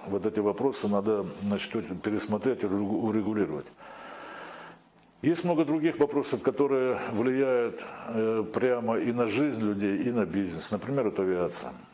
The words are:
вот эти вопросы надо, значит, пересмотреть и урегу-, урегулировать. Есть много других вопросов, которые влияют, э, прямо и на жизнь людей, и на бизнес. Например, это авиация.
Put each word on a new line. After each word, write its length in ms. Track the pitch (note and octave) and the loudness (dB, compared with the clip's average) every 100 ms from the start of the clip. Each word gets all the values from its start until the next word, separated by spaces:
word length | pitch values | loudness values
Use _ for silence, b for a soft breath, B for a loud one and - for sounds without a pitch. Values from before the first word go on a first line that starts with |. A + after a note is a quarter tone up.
| - | -4
вот 180 | G2 G#2+ | -2 0
эти 160 | G#2+ | 2
вопросы 460 | G#2 G2 C3+ C3 G#2 | 2 2 0 0 0
надо, 380 | G2+ G#2 G#2 F#2 - | 2 2 0 -2 -4
значит, 600 | G2+ G2+ - A2+ F2 F2+ | -2 0 -2 -4 -4 -4
пересмотреть 640 | G#2+ G#2 - G#2 C3 A#2+ | -2 -2 0 0 0 0
и 20 | G2+ | 0
урегу-, 420 | G2+ G2 G#2+ A2+ | 0 0 0 2
урегулировать. 580 | G#2+ G2+ G#2+ E2+ D2 - - B B B B B B B B B B _ _ - _ | 2 0 0 0 -2 -8 -16 B B B B B B B B B B _ _ -20 _
Есть 220 | C3+ E3 | 0 2
много 220 | F3 D#3+ D3 | 2 2 2
других 340 | D#3 D#3+ - | 2 2 2
вопросов, 420 | D3 C#3+ - A#2+ | 2 2 0 0
которые 560 | C3 B2+ C#3+ C3 B2+ A#2 B | 0 2 4 4 2 0 B
влияют, 720 | G#2+ B2 C3 C3+ B2 A#2 - B B - | 0 2 2 4 2 2 -4 B B -6
э, 360 | A2+ A2 A2 G#2+ | 0 2 0 -2
прямо 440 | - B2+ A#2+ A2+ A2+ | 0 2 2 0 0
и 140 | A#2+ | 0
на 160 | A#2+ A2+ | 0 0
жизнь 340 | G#2+ D3 A2+ | 2 0 0
людей, 420 | G#2+ G2+ G2+ G2 | 0 0 0 0
и 80 | B2 | 0
на 140 | A#2+ F#2 | 0 0
бизнес. 460 | F#2 F#2 E2 - | 0 -2 -4 -6
Например, 360 | G#2 - C#3 A2 | -6 -2 -2 0
это 160 | - | 0
авиация. 500 | F#2+ F2+ E2+ - C2 - - | 0 2 0 -2 -8 -12 -18